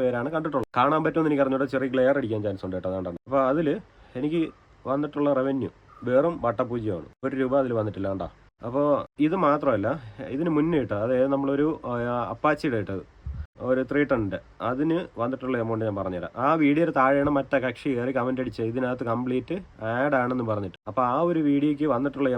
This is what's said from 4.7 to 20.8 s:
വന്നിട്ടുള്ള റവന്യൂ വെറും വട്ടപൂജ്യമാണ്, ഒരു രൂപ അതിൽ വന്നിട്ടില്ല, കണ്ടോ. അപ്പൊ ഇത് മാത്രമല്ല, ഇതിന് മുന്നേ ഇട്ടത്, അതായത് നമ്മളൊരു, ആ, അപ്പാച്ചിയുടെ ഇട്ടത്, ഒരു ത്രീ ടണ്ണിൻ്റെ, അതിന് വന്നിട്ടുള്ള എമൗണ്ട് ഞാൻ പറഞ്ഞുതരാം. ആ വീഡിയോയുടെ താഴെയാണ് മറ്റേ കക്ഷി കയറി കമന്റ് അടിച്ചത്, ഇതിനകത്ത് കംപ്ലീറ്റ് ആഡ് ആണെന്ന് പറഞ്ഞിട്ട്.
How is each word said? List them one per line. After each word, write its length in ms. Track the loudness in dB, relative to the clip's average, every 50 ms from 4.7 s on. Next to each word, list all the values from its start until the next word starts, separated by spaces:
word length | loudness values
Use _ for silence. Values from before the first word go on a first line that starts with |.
| -20 _ -6 -4
വന്നിട്ടുള്ള 380 | -2 -2 -2 -2 -2 0 2 2 2 2
റവന്യൂ 320 | 2 0 0 -2 -2 -4 -8 _ _ -20 -18 -10 -2 2
വെറും 260 | 4 4 4 4 0 0 -2
വട്ടപൂജ്യമാണ്, 640 | -2 0 0 -2 -2 -2 -4 -2 -4 -4 -4 -6 -12 -14 -8 -6
ഒരു 100 | -4 -2 0
രൂപ 120 | 0 2 2 2 2
അതിൽ 100 | 2 0 0
വന്നിട്ടില്ല, 280 | -2 -2 -4 -4 -4 -4 -4
കണ്ടോ. 160 | -4 -6 -8 -10 -16 -20 -20 _ -12 -10 -4
അപ്പൊ 160 | -2 0 2 2 2 0 0 -4 _ 0 0
ഇത് 100 | 2 2 2 2 2
മാത്രമല്ല, 400 | 2 2 2 2 2 2 2 0 -2 -4 -8 -14 -14 -12 -10 -8 -4
ഇതിന് 160 | -2 -2 0 2 2
മുന്നേ 200 | 2 4 2 2 0
ഇട്ടത്, 160 | 0 -2 -2 0
അതായത് 260 | 0 2 2 2 2 2
നമ്മളൊരു, 320 | 0 0 0 2 2 2 0 0 -2 -4 -4
ആ, 40 | -4 -2 -2 -2 -2 -2 -2 -4 -6
അപ്പാച്ചിയുടെ 460 | -2 0 0 0 2 0 -2 0 0 -2
ഇട്ടത്, 200 | -2 -6 -8 -8 -12 _ -16 -12 -10 -10 -10 -10 -12 _ -6 0 0
ഒരു 120 | 0 0 0 0
ത്രീ 120 | 0 0 2 2
ടണ്ണിൻ്റെ, 260 | 0 0 0 -2 -4 -8 -10 -12 -14 -6 -4 -4
അതിന് 280 | -2 -2 0 0 0 -2 -2 -6 -6 -4
വന്നിട്ടുള്ള 340 | -4 -4 -4 -4 -4 -4 -2 -2 -2
എമൗണ്ട് 200 | -2 -2 -2 -2 -2
ഞാൻ 80 | -2 -2
പറഞ്ഞുതരാം. 320 | -4 -4 -4 -6 -8 -8 -6 -2 0
ആ 20 | 2 2 4
വീഡിയോയുടെ 320 | 4 4 4 4 2 2 4 4
താഴെയാണ് 320 | 4 4 4 4 2 2 2 0
മറ്റേ 200 | 0 0 0 0 0
കക്ഷി 240 | 0 -4 -4 -4 -4 -2
കയറി 180 | -2 -2 -2 0 0
കമന്റ് 240 | 0 0 -2 -2 -4
അടിച്ചത്, 260 | -6 -4 -4 -4 -2
ഇതിനകത്ത് 340 | -2 -2 -2 -2 -2 -4 -2 -2
കംപ്ലീറ്റ് 460 | -2 -2 -2 -2 -2 -2 -2 -4 -6 -8 -8 -12 -14 -8 -6 -4
ആഡ് 260 | -2 0 0 2 2 2
ആണെന്ന് 240 | 2 0 0 -2 -2 -2
പറഞ്ഞിട്ട്. 260 | -2 -2 -4 -6 -10 -12